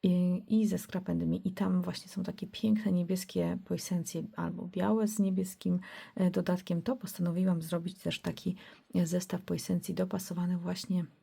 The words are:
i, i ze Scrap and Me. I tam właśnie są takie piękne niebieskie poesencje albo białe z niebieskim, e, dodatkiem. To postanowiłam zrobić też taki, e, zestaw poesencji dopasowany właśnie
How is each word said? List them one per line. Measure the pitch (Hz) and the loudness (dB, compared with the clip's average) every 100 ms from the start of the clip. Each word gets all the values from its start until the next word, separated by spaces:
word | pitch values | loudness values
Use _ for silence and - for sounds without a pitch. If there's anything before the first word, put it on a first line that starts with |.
| 190 | 6
i, | 180 180 180 - | 6 4 2 2
i | 220 214 | 4 4
ze | 185 | 0
Scrap | - 180 185 | -2 -6 -2
and | 170 | 0
Me. | 165 175 | 2 0
I | 185 | -2
tam | 185 190 185 | 0 2 2
właśnie | 175 - - | 0 -6 -8
są | 196 | -6
takie | 185 - - | -6 -6 -10
piękne | - 220 214 214 | -2 2 4 4
niebieskie | 180 170 185 - - 170 185 | 2 2 -2 0 0 0 -2
poesencje | - 175 - 175 165 165 160 - | -2 -4 0 -2 -2 -6 -6 -4
albo | 170 175 180 | -4 -4 -6
białe | 185 196 220 214 | 0 2 2 2
z | 214 | 2
niebieskim, | 190 190 185 - 185 180 - - - | 2 2 -2 -2 0 0 -2 -16 -10
e, | - 185 | 2 2
dodatkiem. | 185 180 180 - 170 | 4 2 0 0 -2
To | 214 254 | 0 -4
postanowiłam | 180 - 175 170 185 170 | -4 -2 0 2 2 2
zrobić | 160 175 175 - | 0 -2 -4 -6
też | 170 - | -6 -4
taki, | - - 185 180 - - _ | -4 -4 -4 -4 -10 -20 _
e, | 180 165 | 0 2
zestaw | 180 180 180 | 0 -2 -6
poesencji | - 170 - 180 - | -2 -4 0 -2 0
dopasowany | 170 185 190 - 175 175 180 | -2 0 -2 -4 -2 0 0
właśnie | 175 185 - 180 165 _ | -2 -6 0 -2 -2 _